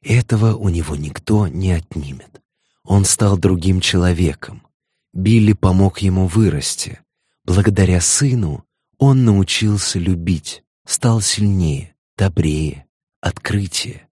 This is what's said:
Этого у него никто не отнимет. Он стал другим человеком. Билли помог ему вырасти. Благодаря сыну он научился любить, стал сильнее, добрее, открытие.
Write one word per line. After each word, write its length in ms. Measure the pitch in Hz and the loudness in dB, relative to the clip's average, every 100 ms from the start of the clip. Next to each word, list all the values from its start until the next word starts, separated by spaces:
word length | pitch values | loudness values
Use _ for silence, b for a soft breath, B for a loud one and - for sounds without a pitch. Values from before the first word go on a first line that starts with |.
Этого 520 | - 117 - 113 110 | 2 0 2 0 2
у 140 | 104 104 | 0 -2
него 260 | 85 73 | -2 -4
никто 540 | 73 76 - - 104 95 | -8 -8 -12 -4 -2 -2
не 240 | 87 95 | -2 -2
отнимет. 680 | 85 - 80 71 65 - _ _ _ _ _ | -2 -4 -10 -10 -14 -20 _ _ _ _ _
Он 200 | - 98 | 0 2
стал 340 | 98 - 104 98 | 2 2 0 2
другим 420 | 85 90 90 92 | 2 0 0 0
человеком. 800 | - 92 90 85 87 67 - - _ _ _ _ _ | 0 0 0 2 -2 -2 -16 -20 _ _ _ _ _
Билли 420 | 90 95 113 107 | -4 2 4 4
помог 440 | 104 92 92 98 - | 2 2 4 2 2
ему 280 | 98 92 92 | -2 0 0
вырасти. 720 | 92 104 73 - - - - _ _ _ _ | 2 2 0 -6 -8 -10 -14 _ _ _ _
Благодаря 560 | - 90 101 98 92 90 | -2 2 2 2 2 2
сыну 640 | 85 - 143 123 87 71 _ _ _ _ | 0 0 0 0 -2 -6 _ _ _ _
он 260 | 139 131 | 2 4
научился 760 | 120 98 92 - 107 104 - 95 | 4 4 2 0 0 -2 -4 -4
любить, 640 | 87 87 82 82 - - _ _ - | -2 -2 -2 -4 -4 -16 _ _ -10
стал 340 | - 120 117 | -2 0 0
сильнее, 760 | 104 - 104 95 82 69 - _ _ - | -2 -2 0 0 0 -2 -8 _ _ -2
добрее, 720 | 95 80 80 76 76 67 - _ _ _ | -2 0 -2 -2 -4 -8 -20 _ _ _
открытие. 880 | - - - 101 95 - - - _ | -8 -8 -6 -4 -4 -8 -8 -14 _